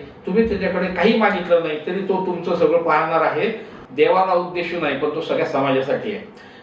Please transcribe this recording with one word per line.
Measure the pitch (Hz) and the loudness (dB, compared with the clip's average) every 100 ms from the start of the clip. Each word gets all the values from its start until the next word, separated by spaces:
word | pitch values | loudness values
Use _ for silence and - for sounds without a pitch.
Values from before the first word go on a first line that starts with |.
| - - - | -12 -10 -2
तुम्ही | 202 226 | 2 2
त्याच्याकडे | 196 185 185 185 | 0 -2 -2 -2
काही | 175 196 233 | 0 0 2
मागितलं | 208 185 175 170 160 | 2 0 2 2 2
नाही | 151 - | -4 -4
तरी | 190 | -4
तो | 185 190 190 | -2 -2 -2
तुमचं | 170 180 | -4 -2
सगळं | 170 151 170 | 2 4 2
पाहणार | 160 151 160 156 | 2 0 2 0
आहे. | 156 147 208 220 - - - | 0 0 -2 -4 -10 -18 -6
देवाला | 131 156 185 180 | 2 4 4 4
उद्देश | 175 175 175 170 | 2 0 -4 -4
नाही | 175 147 135 | -2 -2 0
पण | 147 | -2
तो | 165 | -2
सगळ्या | - 135 - | -2 -2 0
समाजासाठी | 139 139 135 143 120 110 | 0 2 2 0 -2 -2
आहे. | 98 - - - - | -6 -10 -18 -20 -16